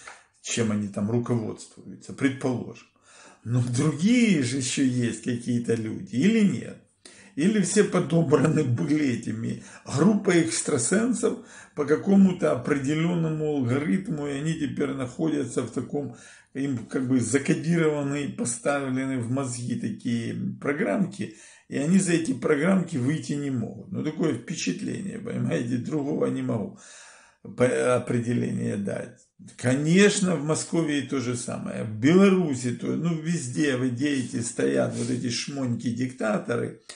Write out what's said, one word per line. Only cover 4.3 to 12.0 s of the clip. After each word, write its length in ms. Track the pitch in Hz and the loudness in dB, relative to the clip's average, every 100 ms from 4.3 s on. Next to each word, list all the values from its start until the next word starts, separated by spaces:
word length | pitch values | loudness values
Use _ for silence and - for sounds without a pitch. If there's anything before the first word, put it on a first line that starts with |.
| 170 | 4
же 140 | 123 139 | 2 -2
ещё 260 | 127 - | -2 0
есть 400 | 135 123 117 104 | 2 2 0 -2
какие-то 500 | - 120 - 120 120 113 | -4 -4 -2 -2 0 -2
люди, 400 | 110 107 - 117 | -2 -8 -6 2
или 260 | 180 226 | 4 6
нет? 360 | 202 123 - - _ _ - - - - | 4 2 -6 -14 _ _ -20 -20 -14 -2
Или 260 | 170 214 | 2 2
все 220 | 180 208 | 2 4
подобраны 800 | 185 180 135 165 143 143 156 151 | 4 2 2 2 4 4 4 2
были 560 | 139 123 160 151 143 110 | 2 0 2 2 2 -2
этими 440 | 123 110 113 - - - - | -4 -6 -6 -8 -10 -18 -4
группой 580 | 135 170 202 - 170 | 2 4 4 4 4
экстрасенсов 960 | 160 - - 147 - 190 240 214 214 - - - - - | 2 0 -2 -2 2 2 2 2 0 -2 -8 -20 -12 -4
по 100 | 139 | 0
какому-то 680 | 151 | 0